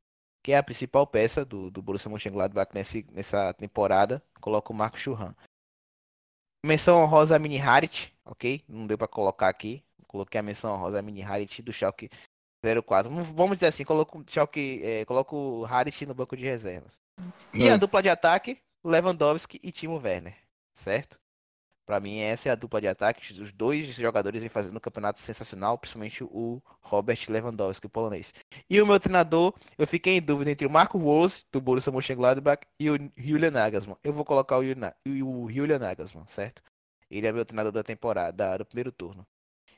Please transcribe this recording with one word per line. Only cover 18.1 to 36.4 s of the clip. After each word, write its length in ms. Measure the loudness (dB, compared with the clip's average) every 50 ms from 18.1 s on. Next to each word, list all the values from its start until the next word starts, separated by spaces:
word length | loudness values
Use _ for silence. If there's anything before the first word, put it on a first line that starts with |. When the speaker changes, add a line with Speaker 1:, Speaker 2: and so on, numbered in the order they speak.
| 4 6 4 4 4 4 0 -4 -12 -12 _ _ _ _ 0
Speaker 1:
Lewandowski 760 | 2 2 4 4 2 2 2 4 2 2 2 -2 -10 -16 -14
e 100 | -14 -14
Timo 280 | -12 -10 -8 -8 -8 -6
Werner, 360 | -4 -4 -4 -4 -6 -10 -18 _ _ _ _ _ _ _ _
certo? 460 | -12 -4 -2 -2 -2 -4 -6 _ _ _ _ _ _ _ _ _ _ _ _ _ _ _
Pra 140 | -4 -4 -4
mim, 200 | -2 -4 -6 -4
essa 300 | -4 -2 -4 -2 -2 -2
é 40 |
a 20 | -2
dupla 260 | -2 -4 -4 -4 -2
de 60 | -2
ataque. 460 | -2 -2 0 0 0 0 -2 -6 -18 -16 -16
Os 80 | -16 -14
dois 380 | -6 -2 0 0 0 -2 -4 -8 -6
jogadores 440 | -4 -2 0 0 0 0 -2 -4 -6
vêm 80 | -8 -6
fazendo 280 | -4 -4 -4 -4 -8
um 40 | -10
campeonato 380 | -10 -10 -8 -4 -4 -4 -4 -6
sensacional, 580 | -8 -14 -14 -14 -14 -14 -10 -4 -2 -2 -2
principalmente 460 | -2 -6 -12 -14 -12 -12 -12 -12 -12
o 400 | -12 -10 -8 -6 -6 -6 -8 -10 -12 _ _ _
Robert 380 | _ -2 0 0 2 0 -2 -4 -4 -4
Lewandowski, 580 | -4 -4 -4 -6 -6 -4 -4 -4 -4 -8 -12
o 40 | -10
polonês. 420 | -6 -6 -4 -4 -6 -8 -10 -14 -20 -20 _ _ -20 -20 -6 2
E 100 | 4 4
o 60 | 6
meu 140 | 6 6 4
treinador, 520 | 4 4 4 4 4 4 4 4 4 2 0 -4 _ _ _
eu 80 | -2 -2
fiquei 340 | 0 0 0 2 2 2 2
em 40 |
dúvida 300 | 2 2 0 0 0 -2
entre 120 | -2 0 0
o 60 | 4
Marco 260 | 6 6 6 6 2
Rose, 460 | 0 2 4 6 6 4 4 2 -4 -10 _
do 100 | -6 -2
Borussia 300 | 0 2 0 2 0 -2
Mönchengladbach, 760 | -4 -4 -4 -4 -2 2 4 4 4 4 4 2 0 0 -2 -10 _ -4
e 100 | 0 0
o 60 | 0 0 -2 -8 -14
Julian 340 | -10 -4 -2 0 2 2 2
Nagelsmann. 480 | 2 2 2 2 0 -2 -4 -6 -10 -8 -6
Eu 80 | -4
vou 120 | -4 -4 -2
colocar 340 | 2 2 2 2 4 2 0
o 60 | 0
Julian, 300 | 0 -4 -6 -8 -10 -10 _ -8
o 460 | -6 -6 -4 -4 -4 -6 -6 -8 -6
Julian 300 | -4 -2 0 0 0 0
Nagelsmann, 460 | 0 -4 -6 -8 -10 -14 -16 -18 -20 -14
certo? 340 | -10 -8